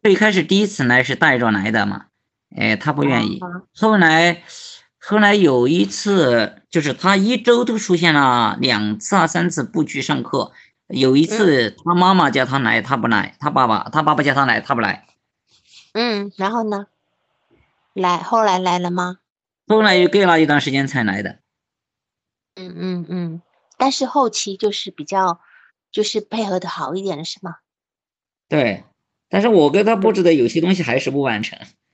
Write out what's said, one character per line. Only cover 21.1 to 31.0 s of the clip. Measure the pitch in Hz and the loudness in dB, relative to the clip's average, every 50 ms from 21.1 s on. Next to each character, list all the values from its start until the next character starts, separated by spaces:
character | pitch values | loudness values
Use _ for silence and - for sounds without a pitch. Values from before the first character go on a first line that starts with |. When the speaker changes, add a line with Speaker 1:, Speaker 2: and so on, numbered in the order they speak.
| 95 101 | -4 -4
Speaker 1:
的。 | 104 87 - _ _ _ _ _ _ _ _ _ _ _ _ _ _ _ _ _ _ _ _ _ _ _ _ | -6 -8 -12 _ _ _ _ _ _ _ _ _ _ _ _ _ _ _ _ _ _ _ _ _ _ _ _
Speaker 2:
嗯， | - 185 180 175 | -18 -18 -16 -12
嗯， | 170 175 185 180 175 170 156 | -10 -8 -6 -6 -8 -8 -8
嗯， | 175 180 175 165 160 170 _ _ _ _ _ _ _ | -8 -6 -6 -8 -10 -12 _ _ _ _ _ _ _
但 | _ 254 277 | _ -4 -4
是 | 269 - 269 | -2 -4 -6
后 | 233 - 285 262 226 | -2 0 0 -2 0
期 | 214 - - 208 196 | -2 -6 -8 -8 -8
就 | 196 - 208 | -4 -4 -4
是 | 202 - - 190 | -4 -4 -12 -14
比 | - - 147 | -14 -14 -12
较， | - 196 190 190 180 170 _ _ _ _ _ _ _ _ _ _ _ | -4 -2 0 0 0 -2 _ _ _ _ _ _ _ _ _ _ _
就 | - - 214 | -6 -4 -4
是 | 208 - 214 | -2 -4 -6
配 | 208 _ - 226 220 | -6 _ -6 -6 -4
合 | 196 185 180 | -4 -4 -6
得 | 175 170 | -6 -6
好 | - - 156 131 160 | -10 -8 -8 -8 -8
一 | 190 | -6
点 | 196 196 165 | -6 -6 -8
了， | 143 165 | -8 -10
是 | - - _ | -12 -14 _
吗？ | - 175 170 - _ _ _ _ _ _ _ _ _ _ _ _ _ _ _ _ _ | -14 -16 -16 -16 _ _ _ _ _ _ _ _ _ _ _ _ _ _ _ _ _
Speaker 1:
对， | _ 147 151 127 113 98 - - _ _ _ _ _ _ _ _ | _ -2 0 0 0 -2 -6 -10 _ _ _ _ _ _ _ _
但 | _ - 190 | _ -2 0
是 | 202 240 | 2 4
我 | 220 185 151 143 | 4 6 4 4
给 | 139 196 208 | 4 2 2
他 | 214 226 | 2 0
布 | 202 190 220 202 | 2 2 0 2
置 | 190 180 | 2 4
的 | 175 165 | 4 4
有 | 143 120 | 4 2
些 | 117 - 165 | 0 0 0
东 | 160 180 190 | 0 0 0
西 | 185 160 | 0 0
还 | 127 117 | -2 -2
是 | 135 | -2